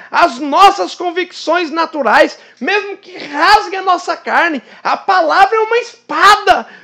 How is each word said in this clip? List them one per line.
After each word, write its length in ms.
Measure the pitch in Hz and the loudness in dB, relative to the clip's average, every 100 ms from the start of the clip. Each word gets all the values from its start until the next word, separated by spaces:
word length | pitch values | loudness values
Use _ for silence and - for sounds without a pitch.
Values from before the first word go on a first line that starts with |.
| - | -6
as 300 | 285 339 247 | 0 0 -2
nossas 560 | 294 311 392 381 339 | -2 4 4 4 -6
convicções 720 | - 349 339 359 - - 339 311 | -6 -6 -6 -8 -8 -2 -2 -2
naturais, 720 | 330 320 302 226 262 311 - - - | -4 -4 -2 2 4 2 -2 -20 -8
mesmo 380 | 277 403 403 381 | -4 -4 -4 -14
que 180 | - - | -18 -18
rasgue 580 | 294 294 359 427 359 | -10 -2 2 2 2
a 80 | 381 | -6
nossa 340 | 370 349 359 320 | -2 -2 -2 -8
carne, 460 | 233 247 339 269 - - | -2 0 0 -4 -10 -10
a 160 | - 285 | -6 -4
palavra 600 | - 370 311 330 392 440 | 0 0 2 2 2 2
é 20 | |
uma 180 | 427 466 | 0 -2
espada 880 | - - - 302 392 403 403 277 - - | -4 -18 -8 0 2 2 2 0 -2 -20